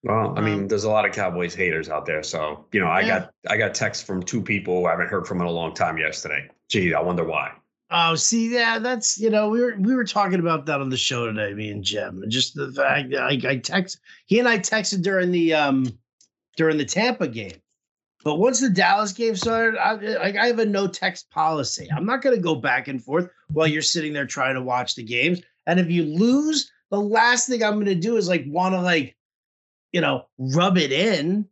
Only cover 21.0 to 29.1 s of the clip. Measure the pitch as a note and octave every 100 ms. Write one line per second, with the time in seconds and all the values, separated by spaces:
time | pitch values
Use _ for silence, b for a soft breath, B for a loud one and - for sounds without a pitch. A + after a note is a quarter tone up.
21 | F#3+ F3+ - D#3 D#3+ D#3 A#2+ - D3 D3
22 | F#3+ C4 C4+ A#3 E3+ D3 C3+ B2+ C3+ C3+
23 | A2+ D#3 F3 b b D3+ D#3+ D3+ D#3 E3+
24 | D3+ D3 C#3 C#3+ C3 C3 B2+ B2 B2 -
25 | A2+ A#2+ D3 F3+ b b - F3+ E3+ F3
26 | D#3 D#3 A3+ C4+ D4+ D4+ - b _ G3+
27 | G#3 A3 A#3 B3 A#3+ A#3+ G#3+ G#3+ G3+ F3+
28 | G3 A3+ F3+ F3 C#3 D#3+ F#3 F#3 F3+ E3
29 | B2+